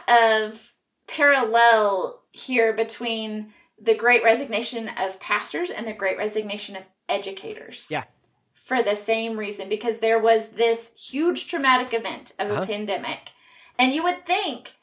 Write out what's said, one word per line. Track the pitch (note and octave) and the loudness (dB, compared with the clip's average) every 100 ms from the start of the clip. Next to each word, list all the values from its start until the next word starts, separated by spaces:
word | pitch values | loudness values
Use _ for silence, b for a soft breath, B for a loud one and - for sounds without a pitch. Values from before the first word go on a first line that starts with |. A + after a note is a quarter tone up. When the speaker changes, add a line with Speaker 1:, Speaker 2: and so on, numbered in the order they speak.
| - | 4
Speaker 1:
of | A#3+ A3+ A3 G#3+ A3+ - _ _ _ - | 6 6 4 0 -8 -20 _ _ _ -14
parallel | - C#4+ C#4 A3+ A#3 A#3 A3 G#3 F#3+ D#3+ - _ | 2 4 4 4 6 6 6 4 0 -4 -8 _
here | - - B3 A3+ | -18 -4 2 2
between | A3 G#3+ - A#3+ A3+ A3 G#3+ G#3+ b b _ | 2 -2 -4 -4 -4 -4 -8 -10 b b _
the | G#3+ G#3+ | 0 2
Great | A#3 A#3+ | 4 4
Resignation | A3+ B3+ C#4 G#3+ B3 A#3+ A3 - | 6 2 0 -4 -4 -6 -8 -4
of | F#3+ - | -6 -6
pastors | - G#3 - D4+ F4 | -4 -4 -4 -6 -6
and | - A3+ | -6 -10
the | |
Great | - G3 F#3+ | -4 -4 -2
Resignation | G#3+ G#3+ G#3 G#3 - G3 | -4 -4 -6 -8 -10 -14
of | F#3+ _ - | -18 _ -4
educators. | - - - - C#3 - - - | -4 -4 -10 -12 -14 -14 -16 -8
Speaker 2:
Yeah. | D3+ - _ _ _ _ _ | -8 -8 _ _ _ _ _
Speaker 1:
For | - B3+ | -4 0
the | G3+ G#3 | 0 0
same | - A3+ A3+ A3 | 0 -2 -2 -6
reason, | G#3 G3+ F#3+ | -8 -8 -6
because | G#3 A#3+ G#3+ | -4 -4 0
there | A3 A3+ | 2 4
was | A3+ A3+ A3 | 6 4 2
this | - A#3 A3+ - _ | 0 2 2 -4 _
huge | - C4+ E4+ - - | -10 -2 0 0 -4
traumatic | E4+ C#4 B3+ B3+ | 0 4 4 2
event | A#3 G3 - - - | -4 -4 -8 -14 -8
of | G#3 | -4
a | |
Speaker 2:
Uh-huh. | G#3 F#3+ | -2 -2
Speaker 1:
pandemic. | G#3 G#3 F#3 B2 A2+ - b b b b - | -4 -4 -6 -6 -10 -14 b b b b 0
And | B3+ | 2
you | D4 | 2
would | F4 F4+ - | 0 -2 -2
think, | F#4+ F#4 A#3 - - | -2 -2 -6 -14 -20